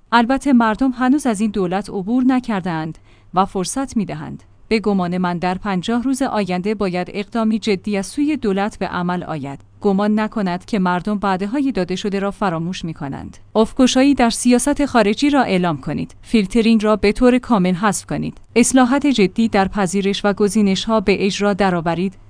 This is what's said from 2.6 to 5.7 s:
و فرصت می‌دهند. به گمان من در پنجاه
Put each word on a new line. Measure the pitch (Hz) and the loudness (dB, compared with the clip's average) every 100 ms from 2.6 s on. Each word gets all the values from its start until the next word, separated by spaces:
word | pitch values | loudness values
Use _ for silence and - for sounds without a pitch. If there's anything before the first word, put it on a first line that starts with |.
| 180 160 156 - - - - | -4 -4 -6 -10 -20 -20 -4
و | 180 190 | -2 0
فرصت | 196 180 269 269 233 | -2 -4 -6 -4 -4
می‌دهند. | 175 151 143 139 - _ - | -4 -8 -12 -14 -18 _ -4
به | 220 | -2
گمان | 208 196 175 180 | 0 0 0 -2
من | 180 180 | -2 -2
در | 180 185 | -2 -4
پنجاه | 208 | -4